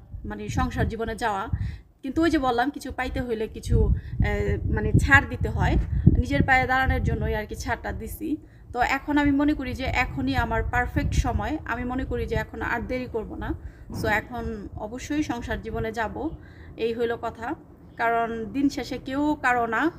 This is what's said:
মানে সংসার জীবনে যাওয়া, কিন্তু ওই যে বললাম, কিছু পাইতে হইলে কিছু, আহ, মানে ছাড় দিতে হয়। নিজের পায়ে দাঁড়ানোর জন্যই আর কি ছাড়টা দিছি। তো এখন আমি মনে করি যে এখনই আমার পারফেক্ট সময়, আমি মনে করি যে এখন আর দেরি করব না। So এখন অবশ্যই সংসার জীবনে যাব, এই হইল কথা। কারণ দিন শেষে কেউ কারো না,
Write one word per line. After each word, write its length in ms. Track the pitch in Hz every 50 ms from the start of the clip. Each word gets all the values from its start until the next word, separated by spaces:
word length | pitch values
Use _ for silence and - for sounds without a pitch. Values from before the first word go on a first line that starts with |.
| - - - - -
মানে 240 | 208 - 208 208 214
সংসার 380 | - 262 254 247 - 254 220
জীবনে 280 | 220 220 214 226 226 226
যাওয়া, 320 | - 240 220 202 190 220 277 - - - - - - - - - _ -
কিন্তু 180 | 269 - 320
ওই 80 | 330 330
যে 80 | 302
বললাম, 320 | 302 262 254 240 240 247 285
কিছু 220 | - 285 - 254
পাইতে 300 | - - 254 254 - 269
হইলে 260 | 247 247 226 214 220
কিছু, 400 | - - 226 - - - 226 220
আহ, 840 | - - - - - - - - 208 208 208 202 202 202 - - - 226
মানে 180 | 220 214 220 - -
ছাড় 260 | - - 277 277 247 233
দিতে 200 | 247 - - 208
হয়। 260 | - 190 180 - 285 - - - - - - - -
নিজের 260 | - 247 247 285 277 269
পায়ে 240 | 269 262 262 254
দাঁড়ানোর 360 | 247 262 262 262 254 262 247 208
জন্যই 320 | - 226 214 214 220 220
আর 100 | 214 214
কি 100 | - 220
ছাড়টা 360 | - - 262 233 233 - 202
দিছি। 460 | 202 202 220 214 - - 208 240 302 - - - - - - - -
তো 80 | 247
এখন 360 | 233 - 269 269 - 302 285
আমি 140 | 294 285 285
মনে 220 | 277 277 294 294 302
করি 200 | 285 262 254 240
যে 100 | 226 262
এখনই 520 | 262 - 233 254 254 - 277 254 262 269
আমার 280 | 247 233 226 226 220 214
পারফেক্ট 500 | - - 247 240 247 - - 269 - -
সময়, 440 | - - 247 220 214 208 233 302 311 -
আমি 180 | - 233 240 247
মনে 220 | 247 254 262 -
করি 200 | - 240 240 233
যে 100 | 226 226
এখন 260 | 220 214 - 226 226
আর 200 | - - 233 233
দেরি 260 | 214 - 254 254 254 240
করব 240 | - 220 202 185 320
না। 180 | 311 311 247 320 - - - - - - - - -
So 60 | -
এখন 600 | 220 208 220 214 - 247 233 226 233 226 208 185 - -
অবশ্যই 460 | - 214 214 240 254 - - 294 302 302
সংসার 380 | - 240 233 233 240 214 202
জীবনে 300 | 202 226 220 226 220 220
যাব, 380 | 214 233 220 202 196 214 262 330 - - - - - - - - -
এই 160 | - 226 233 226
হইল 220 | 247 233 233 233
কথা। 400 | 226 233 226 226 226 226 254 330 - - - - - - - -
কারণ 480 | - 233 233 233 233 233 226 226 226 220 202 202
দিন 160 | 277 285 277
শেষে 280 | - 277 240 - 254
কেউ 400 | 240 - 269 262 285 294 302 302 294
কারো 260 | - 269 247 240 233
না, 240 | 226 226 226 285 339 -